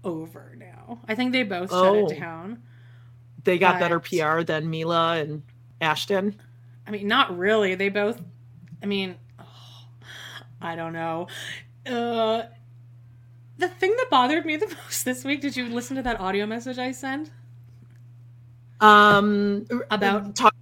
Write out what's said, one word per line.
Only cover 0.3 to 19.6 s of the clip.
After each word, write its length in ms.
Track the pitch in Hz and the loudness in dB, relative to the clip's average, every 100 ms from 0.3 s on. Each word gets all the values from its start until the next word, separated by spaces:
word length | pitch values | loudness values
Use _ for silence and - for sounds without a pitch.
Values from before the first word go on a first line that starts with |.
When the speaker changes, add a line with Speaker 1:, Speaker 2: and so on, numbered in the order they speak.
| - - - | -18 -20 -20
Speaker 1:
now. 420 | - - - 233 - | -20 -20 -18 -16 -6
I 80 | |
think 180 | 220 254 | -2 0
they 100 | 254 | 0
both 260 | 208 180 180 | -2 -4 -2
shut 140 | 180 | 4
Speaker 2:
Oh. 220 | 185 208 190 | 6 6 2
Speaker 1:
it 120 | - | -2
down. 440 | 170 165 185 240 - - - - - - - - | -8 -10 -12 -14 -18 -20 -20 -20 -20 -20 -20 -4
Speaker 2:
They 140 | - 180 | 0 4
got 200 | 185 180 | 4 4
better 200 | 175 170 | 2 0
Speaker 1:
But 100 | - | -2
Speaker 2:
P 140 | 175 | -2
R 200 | 151 160 | 0 0
than 280 | 170 156 160 | -2 -4 -4
Mila 480 | 160 160 170 165 165 | -6 -2 2 2 0
and 240 | 151 151 - - - - | -4 -8 -14 -20 -20 -4
Ashton? 580 | 165 151 - 196 202 202 - - - - - | -2 -2 0 0 0 -6 -20 -20 -20 -20 -12
Speaker 1:
I 40 | |
mean, 160 | 208 202 | -8 0
not 280 | 240 240 175 | 2 2 0
really. 380 | 190 220 196 | 2 2 2
They 140 | 185 196 | 0 -2
both, 340 | 202 208 233 - - - - - - | 0 -2 -4 -12 -20 -20 -20 -20 -10
I 60 | 202 | -4
mean, 300 | 196 190 180 - - | -4 -4 -10 -20 -20
oh, 440 | - - - - - - - - - - - - | -20 -20 -20 -20 -20 -20 -20 -20 -18 -18 -20 -12
I 140 | 175 165 | -8 -6
don't 160 | 165 | -8
know. 340 | 165 165 165 180 - - - - - | -6 -4 -6 -8 -12 -12 -14 -16 -18
Uh, 580 | 262 240 240 233 220 226 - - - - - - - - - - - - | -8 -4 -2 0 0 -2 -4 -18 -20 -20 -20 -20 -20 -20 -20 -20 -20 -4
the 100 | 349 | -4
thing 240 | - 381 466 | 0 0 0
that 100 | 508 | 2
bothered 380 | 262 247 320 311 | 4 4 0 -2
me 80 | 311 | -4
the 120 | 427 | -4
<laughs> 160 | - | -6
most 200 | - - | -10 -6
this 200 | 254 247 | -4 -4
week, 160 | 269 285 | -4 -4
did 160 | 285 240 | -4 -6
you 100 | 240 | -4
listen 300 | 240 240 269 | -6 -4 -4
to 60 | |
that 180 | 247 220 | -4 -2
audio 260 | 185 196 208 | -2 -2 -2
message 320 | 233 240 254 | -6 -8 -6
I 140 | 254 | -6
sent? 400 | 254 269 277 311 - - - - - - - - - - - - - - - | -6 -6 -6 -8 -14 -20 -20 -20 -20 -20 -20 -20 -20 -20 -20 -20 -20 -20 4
Speaker 2:
Um, 880 | 214 208 208 202 208 202 202 202 | 8 10 10 6 4 2 0 -2